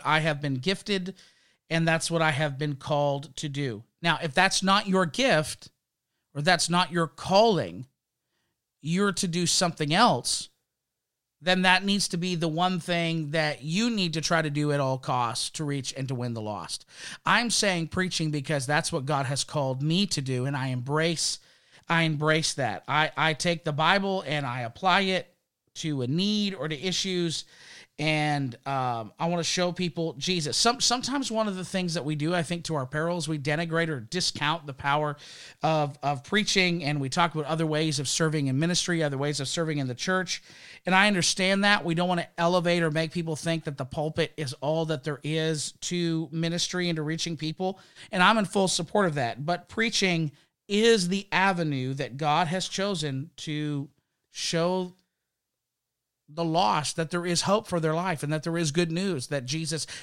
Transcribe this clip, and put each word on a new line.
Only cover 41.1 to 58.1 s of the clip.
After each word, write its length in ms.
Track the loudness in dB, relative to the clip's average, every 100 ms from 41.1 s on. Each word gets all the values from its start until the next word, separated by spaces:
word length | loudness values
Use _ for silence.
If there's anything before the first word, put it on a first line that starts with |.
| 4 2 2 2 4
that. 220 | 4 4 2
We 100 | 2
don't 140 | 2
wanna 180 | 0 -2 0
elevate 460 | 2 4 4 2
or 80 | 2
make 220 | 0 -2
people 240 | -2 -4 -4
think 260 | -2 -2
that 140 | -4 -8
the 80 | -8
pulpit 480 | -4 -4 -2 -2 -2
is 160 | -8 -4
all 260 | -2 0 0
that 180 | -2 -4
there 160 | -6
is 480 | -2 0 0 -2 -4 -8
to 460 | -6 -2 0 0 -2
ministry 560 | -2 -2 -2 -2 -2 -2
and 80 | -2
to 40 |
reaching 360 | -2 -4 -4 -4
people. 420 | -6 -4 -4 -4 -14 -20 -6
And 100 | 4
I'm 160 | 4 6
in 80 | 2
full 220 | 0 0
support 380 | 0 -2 0 2
of 100 | 0
that. 300 | -2 -2 -4
But 240 | -4 -4
preaching 640 | -2 0 0 2 2 0 -4 _ _ -2
is 400 | 4 6 6 4
the 200 | 0 0
avenue 600 | 2 2 2 0 0 -2
that 240 | -4 -6 -2
God 300 | 0 2 2
has 200 | -2 -4
chosen 600 | -2 -2 -2 -4 -4 -8 -10
to 500 | -8 -4 -2 -4 -6 _ _ _ _
show 640 | -8 -4 0 0 0 -4 -10 _ _ _ _ _ _ _ _ _ _ _ _ _
the 160 | -4
lost 520 | 0 2 2 2 -2 -4
that 160 | -4
there 120 | -2
is 200 | 0 0
hope 240 | 2 0 2
for 120 | 0
their 140 | 0
life 300 | 0 -2